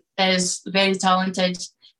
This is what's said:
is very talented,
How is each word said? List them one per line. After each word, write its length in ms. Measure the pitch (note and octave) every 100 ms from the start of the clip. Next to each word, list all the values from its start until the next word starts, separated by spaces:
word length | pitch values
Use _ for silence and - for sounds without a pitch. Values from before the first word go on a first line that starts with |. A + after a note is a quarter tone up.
| _ -
is 440 | F#3+ F#3 F3+ - -
very 300 | F#3 G3 F#3
talented, 640 | F#3+ F#3 F#3+ F#3 F#3 F3+ - _ _